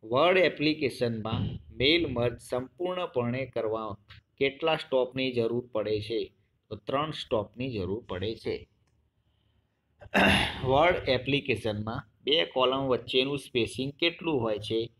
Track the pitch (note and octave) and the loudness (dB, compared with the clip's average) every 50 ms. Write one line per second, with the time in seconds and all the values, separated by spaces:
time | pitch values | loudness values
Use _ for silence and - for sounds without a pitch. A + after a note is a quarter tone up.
0 | - A2+ A#2 C3 D#3 F3 F#3 F#3 F3+ D3+ C#3+ - D3 D#3 D3+ D3+ D3+ B2 - - | -4 0 2 4 6 6 6 6 6 4 4 2 0 0 0 0 -2 -4 -2 0
1 | B2 A#2+ A#2 A2 G#2 A2 A2+ G#2+ G#2 - - - - - - A2+ B2 C#3 D#3+ F3 | -2 -2 -2 -2 -4 -4 -2 -2 -2 -2 -4 -8 -12 -16 -4 0 4 4 4 4
2 | E3 D3 C3 A#2+ A#2+ B2 A#2 A#2+ - - - B2 B2+ B2+ _ _ F3 F3+ F3+ F3+ | 2 0 0 0 0 0 0 -4 -8 -4 -4 -4 -4 -6 _ _ -6 -4 -4 -4
3 | F3+ E3+ - B2+ A#2+ A#2+ A#2+ B2+ C3+ B2 - A#2 A2 A2 G#2+ A2+ A2 G#2+ G2 - | -6 -2 -2 -2 0 0 -2 -4 -6 -6 -4 -4 -2 -2 -2 -4 -4 -6 -8 -10
4 | _ _ - - _ _ _ _ C#3 C#3 C3+ C3+ - D#3+ D#3+ D#3 - - - C3 | _ _ -20 -20 _ _ _ _ 0 0 0 0 0 0 0 0 -2 0 2 2
5 | B2+ B2 B2+ C3 C3 C3 A#2+ A#2+ A2+ A2+ A#2 B2 B2 - _ A2 G#2 G#2+ G#2+ G#2+ | 2 2 0 -2 -2 -2 0 0 0 0 0 -2 -4 -4 _ -4 -2 0 -2 -2
6 | G#2+ G#2+ A#2 A2 F#2+ - _ _ _ _ _ _ _ _ G#2+ G2+ _ - C#3+ C#3 | -2 -2 -4 -4 -4 -4 _ _ _ _ _ _ _ _ -14 -12 _ -4 -2 -2
7 | D3+ D#3 D3 - - - C3 A2+ G#2 G2+ _ A2+ B2+ C3+ B2 G#2 F2+ F2 G2 A2+ | -2 -4 -6 -10 -6 -2 -2 -2 -2 -4 _ -8 -6 -4 -4 -4 -4 -2 -4 -6
8 | - - G2 F2+ F#2+ A2 A2+ - - A#2+ G2 - - _ _ _ _ _ _ _ | -6 -8 -8 -6 -4 -6 -6 -6 -6 -6 -6 -6 -8 _ _ _ _ _ _ _
9 | _ _ _ _ _ _ _ _ _ _ _ _ _ _ _ _ _ _ _ _ | _ _ _ _ _ _ _ _ _ _ _ _ _ _ _ _ _ _ _ _
10 | - - - - G3 - - - - - - - - B2+ C3 C#3 D#3+ F3 F3+ - | -20 -2 0 2 4 6 4 4 2 -2 -4 -4 0 2 4 6 6 6 4 2
11 | - - C3+ A#2+ G#2 C3 C#3 C#3+ C3+ - A#2 G#2+ - A#2 G#2 G#2 G#2+ A2 A2+ C3+ | 2 2 0 0 2 0 0 0 2 0 -2 0 0 -4 -4 -4 -4 -6 -8 -8
12 | - _ _ _ _ B2 C#3+ E3 E3+ - - C3 B2+ B2+ C3 C3+ C#3 C3+ B2+ A2+ | -10 _ _ _ _ 0 2 2 2 0 2 2 2 2 2 0 0 0 0 0
13 | - - - B2+ C3 C#3 C#3+ C#3 - - _ B2 A2+ G#2 - - C3 C#3 C#3+ _ | -2 0 0 2 2 2 -2 -6 -8 -2 _ 0 0 0 -2 -6 -6 -6 -4 _
14 | - E3+ E3 - F3 E3 D#3 C3 A2+ A2+ G#2+ G#2 G#2 - A2 A2+ A2+ A#2 _ _ | -2 -2 -2 -2 -4 -2 -2 0 0 0 -2 -4 -4 -2 -2 -2 -2 -4 _ _